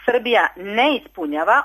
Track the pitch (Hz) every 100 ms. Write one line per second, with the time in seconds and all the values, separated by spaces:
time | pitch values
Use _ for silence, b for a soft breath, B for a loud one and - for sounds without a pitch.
0 | - 240 240 220 165 180 196 220 285 262
1 | - - 151 147 180 262